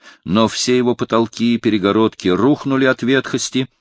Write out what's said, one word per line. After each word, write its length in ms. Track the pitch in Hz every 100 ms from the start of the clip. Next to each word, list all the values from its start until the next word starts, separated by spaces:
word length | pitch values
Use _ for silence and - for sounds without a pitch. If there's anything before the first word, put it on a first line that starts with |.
| - - -
но 240 | 98 113
все 300 | - - 123
его 180 | 120 120
потолки 580 | 127 113 113 - 117 117
и 40 |
перегородки 720 | 117 104 95 101 110 - -
рухнули 580 | 90 117 147 139 135 131
от 160 | 127
ветхости 680 | 120 135 - 135 - 131 131 _